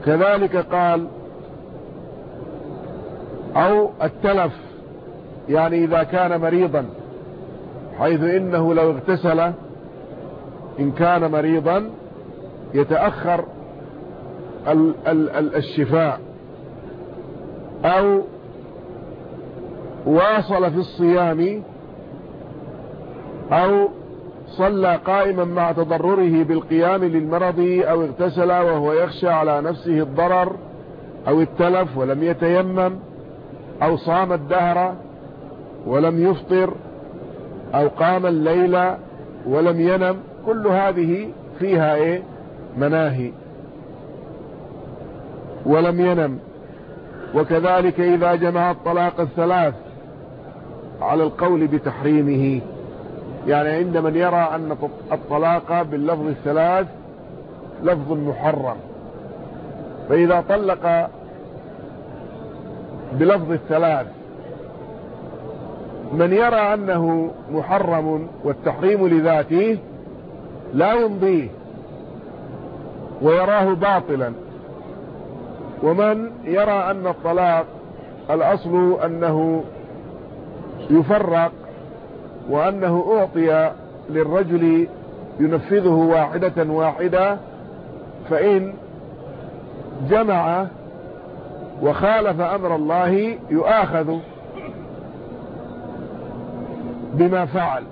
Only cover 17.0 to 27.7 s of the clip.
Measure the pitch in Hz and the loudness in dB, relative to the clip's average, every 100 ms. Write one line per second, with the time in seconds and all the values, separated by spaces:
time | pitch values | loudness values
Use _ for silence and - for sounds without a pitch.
17 | - - - - - - - - 165 185 | -14 -14 -14 -14 -14 -14 -14 -2 2 4
18 | 202 196 - - - - - - - - | 6 4 2 -12 -16 -18 -16 -16 -16 -14
19 | - - - - - - - - - - | -14 -14 -14 -14 -14 -12 -12 -12 -12 -6
20 | 139 156 196 214 190 190 180 160 175 - | 2 6 6 4 2 2 2 2 -4 2
21 | 170 180 175 160 180 208 - - - - | 4 6 4 2 0 0 -8 -16 -16 -16
22 | - - - - - - - - - - | -16 -16 -16 -16 -14 -14 -14 -14 -14 -14
23 | - - - - - 156 185 285 403 - | -14 -14 -12 -12 0 4 6 4 4 0
24 | - - - - - - 190 202 185 165 | -14 -16 -16 -16 -14 0 2 4 4 2
25 | - 196 196 185 175 175 170 165 160 165 | 2 2 2 2 0 2 2 2 0 2
26 | 170 196 180 160 156 165 156 160 175 190 | 2 4 6 4 4 2 2 4 4 4
27 | 180 165 156 170 180 170 180 | 4 2 2 2 2 2 2